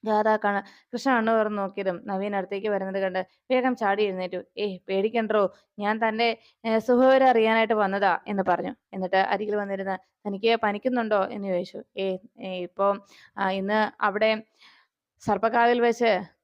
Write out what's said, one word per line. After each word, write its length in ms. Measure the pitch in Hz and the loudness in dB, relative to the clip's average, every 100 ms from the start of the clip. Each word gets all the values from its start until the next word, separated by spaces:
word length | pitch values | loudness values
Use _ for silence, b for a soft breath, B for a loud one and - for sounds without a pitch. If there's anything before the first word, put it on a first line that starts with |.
ഗാഥ 260 | 214 214 214 214 | 0 2 2 2
കാണ-, 280 | 214 202 196 B B | 0 -2 -6 B B
കൃഷ്ണ 160 | 247 269 247 | -6 0 2
കണ്ണു 160 | 220 | 2
തുറന്ന് 260 | 226 214 208 | 2 0 -2
നോക്കിയതും 500 | 196 202 190 175 - | -6 -4 -4 -4 -6
നവീൻ 280 | 196 202 202 | -6 -4 -4
അടുത്തേക്ക് 320 | 196 202 214 | -4 -6 -2
വരുന്നത് 320 | 202 190 196 | -2 -2 -4
കണ്ട് 260 | 190 185 185 _ _ | -4 -4 -6 _ _
വേഗം 240 | 254 254 247 | 0 0 0
ചാടി 280 | 214 202 | 0 0
എഴുന്നേറ്റു. 380 | 208 185 185 185 - - | 0 -2 -6 -8 -10 -8
"ഏയ്, 220 | 208 185 - | -6 -6 -4
പേടിക്കണ്ടോ, 680 | 190 202 233 220 214 190 b b - | -2 0 -2 0 2 2 b b -8
ഞാൻ 280 | 202 220 226 | -4 0 0
തന്റെ, 300 | 220 233 226 b b 226 | 2 0 0 b b -2
ഏ, 140 | 220 | -2
സുഖവിവരം 500 | 220 247 262 269 262 | 2 4 6 6 6
അറിയാനായിട്ട് 440 | 233 220 226 220 | 4 4 2 2
വന്നതാ" 460 | 220 196 196 196 175 - | 2 0 0 0 0 -2
എന്ന് 160 | 202 | -4
പറഞ്ഞു. 320 | 185 175 185 - _ | 0 0 -2 -10 _
എന്നിട്ട് 240 | 196 185 190 | -8 -2 0
അരികിൽ 380 | 190 196 208 208 | 2 0 -2 -4
വന്നിരുന്ന്, 420 | 202 196 196 190 b _ 208 | -4 -6 -6 -6 b _ -10
"തനിക്ക് 280 | 196 226 226 | -2 0 2
പനിക്കുന്നുണ്ടോ?" 680 | 214 208 254 247 220 208 190 | 0 -2 -2 -2 0 0 0
എന്ന് 220 | - 196 | -4 -4
ചോദിച്ചു. 340 | 180 190 - - - | -4 -4 -12 -16 -6
"ഏയ്, 200 | 196 185 190 _ | -6 -6 -10 _
ഏ, 120 | 190 185 | -12 -10
ഇപ്പൊ, 340 | 180 - 196 202 202 B B - | -10 -2 0 0 -6 B B -6
ആ, 140 | 196 | -4
ഇന്ന് 520 | 190 190 214 214 - | -2 0 0 0 0
അവിടെ 280 | 214 202 220 220 220 b b b b _ _ _ | -2 2 0 0 -6 b b b b _ _ _
സർപ്പക്കാവിൽ 580 | - 202 220 240 233 240 | -2 0 2 2 4 4
വെച്ച് 300 | 240 226 240 190 180 _ | 2 2 2 0 -2 _